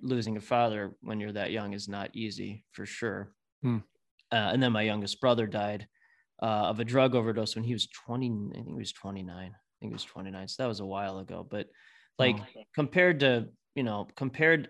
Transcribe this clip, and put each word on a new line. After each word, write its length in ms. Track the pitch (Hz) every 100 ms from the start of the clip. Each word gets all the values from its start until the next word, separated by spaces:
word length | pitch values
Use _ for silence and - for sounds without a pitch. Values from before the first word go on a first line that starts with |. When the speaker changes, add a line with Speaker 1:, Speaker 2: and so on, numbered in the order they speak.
Speaker 1:
losing 360 | 127 123 110 107
a 40 |
father 560 | - 123 117 107 98 95
when 180 | 117 107
you're 140 | 104
that 180 | 101 98
young 220 | 107 101
is 160 | 101 98
not 260 | 101 98
easy, 500 | - 107 98 98 107 _
for 140 | - 101
sure. 460 | - 113 98 98 _ _ -
Speaker 2:
Hmm. 160 | 127 113 - _ _ _ -
Speaker 1:
Uh, 200 | 117 101
and 100 | 123
then 100 | 127
my 100 | 110
youngest 380 | 110 104 101 -
brother 260 | 131 117 107
died, 420 | 104 104 104 107 _ _ _ _ -
uh, 260 | 113 107 95
of 100 | 110
a 40 |
drug 300 | 113 131 131
overdose 400 | 123 113 110 107 113
when 80 |
he 80 | 120
was 160 | 113 -
twenty, 420 | - - 127 123
I 240 | 107 101
think 140 | 101 117
he 60 |
was 180 | 123 95
twenty-nine. 580 | - 98 98 90 87 92
I 240 | 104 _ _
think 100 | 107
he 40 |
was 100 | 104
twenty-nine. 420 | - - 95 95 95
So 140 | -
that 60 | 127
was 120 | 101
a 60 | 98
while 320 | 98 98 95
ago, 260 | 95 90 90
but, 180 | 104 - _ - - _ -
like, 180 | 127 104
Speaker 2:
Oh. 240 | - - -
Speaker 1:
compared 460 | - 139 180 180 156
to, 280 | 135 120 - _ _
you 80 | 143
know, 240 | 120 104 -
compared, 540 | - 135 143 160 160